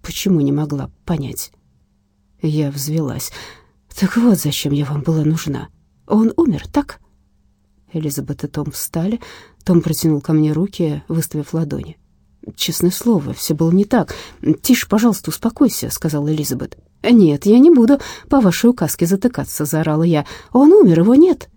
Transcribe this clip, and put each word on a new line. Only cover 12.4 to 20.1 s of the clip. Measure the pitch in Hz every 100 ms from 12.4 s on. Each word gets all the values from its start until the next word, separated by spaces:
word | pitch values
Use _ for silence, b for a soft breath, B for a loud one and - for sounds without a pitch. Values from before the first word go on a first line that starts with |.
| - -
«Честное | - 160 175
слово, | 185 240 208 143
всё | - -
было | 151 165
не | 180
так. | 208 247 - B B B - 311
Тише, | - 247 -
пожалуйста, | 214 240 196 -
успокойся», — | - 233 - 277 - -
сказала | - 160 147 147
Элизабет. | 156 143 127 - - _ _
«Нет, | - 240 170 143 202
я | 233
не | 302
буду | 294 226 277 B B B
по | 277
вашей | 202 170 233
указке | 247 - - 170
затыкаться», — | 190 247 - 139 -
заорала | 147 156 160 151
я. | 170